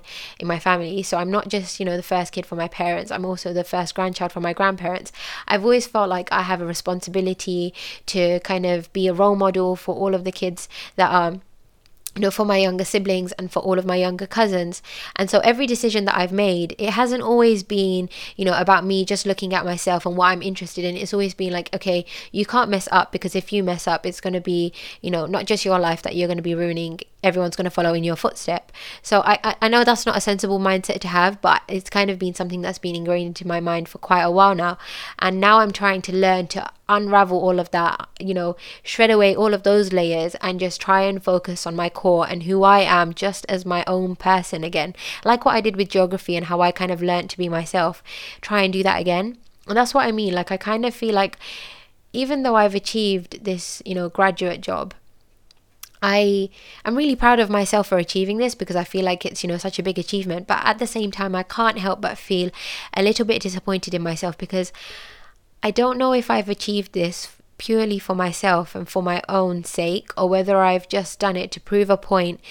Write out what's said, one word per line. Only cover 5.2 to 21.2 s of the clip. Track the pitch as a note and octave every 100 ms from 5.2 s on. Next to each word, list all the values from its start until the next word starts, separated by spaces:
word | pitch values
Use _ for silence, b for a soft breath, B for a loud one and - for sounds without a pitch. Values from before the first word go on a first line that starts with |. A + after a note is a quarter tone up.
| B B B
I've | G#3 A3
always | B3 A#3+
felt | A3 G3
like | F3+ F3+
I | G3
have | F3+ F3+
a | E3+
responsibility | E3 - F3+ F3 F#3+ F#3 F#3 - F3+ F3 B B B -
to | F#3+ F3 F3
kind | - F#3 F3+
of | F3 E3
be | G3 F#3
a |
role | F3 G3+ G3+
model | F#3+ F#3 F#3 F3+
for | - E3
all | G3 F#3+
of |
the | F#3
kids | - F#3 F3 - B B -
that | F3+
are, | F3+ E3+ F#3 - - - _ _ - - -
you |
know, | G3+
for | G3+ G#3
my | G3
younger | F#3+ F#3 F#3
siblings | G#3 G3 F#3 F3+
and | - F#3
for | -
all | - F#3
of | F#3
my | F3+
younger | F#3 F3+ G3
cousins. | A3+ G#3+ F#3 F3 - B B B -
And | G3
so | G#3
every | A3+ A#3+ C4+
decision | A#3 A#3 G#3 G3
that | -
I've | F3+
made, | F#3+ G3+ F3 E3+ -
it | G#3+
hasn't | G#3 B3 B3
always | A3 A#3+ A#3 G#3
been, | F#3 G3+ F#3+ F#3 F#3 B B B
you | F#3+
know, | F3
about | F3+ F#3 F#3
me | F#3+
just | F#3 G3 G3
looking | F#3+ F#3
at | F#3 F3
myself | F3 - F3 F3+
and | F3
what | F3+
I'm | F3+
interested | F#3+ F#3+ F3 - F3
in. | F3+
It's | F#3+
always | G3+